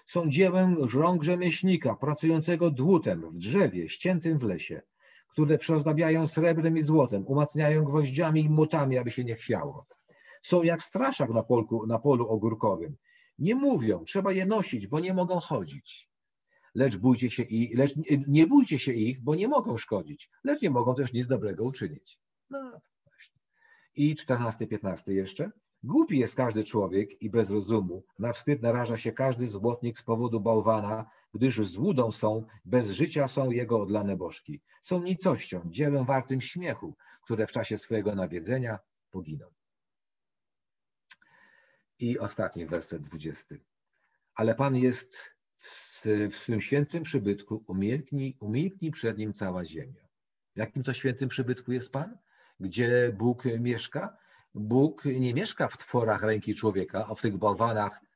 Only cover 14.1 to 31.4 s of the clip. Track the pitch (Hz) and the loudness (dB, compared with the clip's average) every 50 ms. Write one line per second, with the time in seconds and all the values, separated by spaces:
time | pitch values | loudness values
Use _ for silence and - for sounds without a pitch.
14.1 | - 196 185 202 190 190 185 190 220 214 185 - 131 110 98 98 143 156 175 185 | -4 -2 0 0 0 0 2 2 2 0 0 -2 -4 -6 -4 -2 -2 -2 0 0
15.1 | 185 185 175 170 180 170 - - 160 113 90 139 139 135 - - - - - _ | 0 0 0 0 0 -2 -2 -2 -4 -4 -4 -6 -10 -14 -16 -18 -20 -20 -20 _
16.1 | _ _ _ _ _ _ _ _ _ _ _ _ - 113 135 135 104 90 101 127 | _ _ _ _ _ _ _ _ _ _ _ _ 0 2 2 2 2 4 4 4
17.1 | 123 117 127 113 - - 117 - 110 113 117 110 113 120 139 143 - 147 160 - | 4 4 2 0 -2 -4 -4 -2 0 0 0 2 2 2 2 2 2 -2 0 2
18.1 | 143 139 139 143 143 156 165 185 277 285 240 - 160 127 - 139 120 113 107 120 | 2 2 4 4 6 6 8 8 8 6 6 6 2 0 0 -2 0 0 0 0
19.1 | 131 131 117 135 156 175 202 254 302 262 - 233 120 110 - - 220 95 80 147 | -2 -2 -2 -2 0 0 0 2 2 2 0 0 -4 -4 -4 -4 -4 -4 -4 -6
20.1 | 147 - - - _ _ - 269 294 294 233 170 131 120 117 127 123 139 135 117 | -12 -18 -20 -20 _ _ -2 -2 0 0 0 2 2 2 2 2 2 0 -2 -2
21.1 | 117 120 127 120 131 107 104 104 90 90 113 127 135 - 107 82 76 - - - | -2 -4 0 0 0 0 0 -4 -4 -2 -4 -4 -4 -4 -6 -8 -8 -12 -18 -20
22.1 | - _ _ _ _ _ _ _ 269 277 262 254 - 160 - _ _ _ _ _ | -20 _ _ _ _ _ _ _ -12 -12 -12 -12 -16 -20 -20 _ _ _ _ _
23.1 | _ _ - _ _ _ _ _ _ _ _ _ _ _ _ _ _ - 147 151 | _ _ -20 _ _ _ _ _ _ _ _ _ _ _ _ _ _ 0 0 0
24.1 | 151 - - - 127 120 120 113 107 - 113 - 110 101 - 95 87 - - 98 | 0 -2 -2 -2 -2 -2 -2 -4 -4 -6 -6 -6 -6 -4 -4 -6 -6 -6 -6 -2
25.1 | 98 95 95 95 - - 160 208 - _ _ _ _ _ - 120 196 311 320 - | -2 -2 -2 -2 -4 -6 -6 -8 -8 _ _ _ _ _ -8 0 2 2 2 4
26.1 | 175 131 117 107 - - 127 120 104 110 107 - - 110 98 87 90 98 107 - | 2 2 0 0 0 -2 -2 0 0 -2 -2 0 0 0 0 2 0 0 -2 -2
27.1 | - - 110 110 104 117 107 92 101 107 95 98 113 107 95 87 87 92 - _ | -6 -10 -8 -2 0 0 2 2 0 -2 0 0 0 0 0 -2 -4 -8 -12 _
28.1 | _ - 104 120 117 - - 147 147 123 113 117 117 123 120 113 117 110 - 117 | _ -6 -4 -4 -4 -2 -2 -2 0 2 2 0 2 2 0 -2 -4 -4 -4 -4
29.1 | - - 131 135 127 117 123 117 101 98 101 120 117 - - 120 117 - - - | -2 0 0 0 0 0 -4 -4 -4 -2 -2 -2 -2 -2 -4 -6 -6 -6 -4 -2
30.1 | 113 110 123 120 117 110 101 113 113 110 104 113 110 107 101 104 110 110 110 - | -2 0 0 -2 -2 0 2 2 2 4 4 4 2 2 0 -2 -4 -6 -8 -10
31.1 | _ _ _ _ - 107 | _ _ _ _ -2 0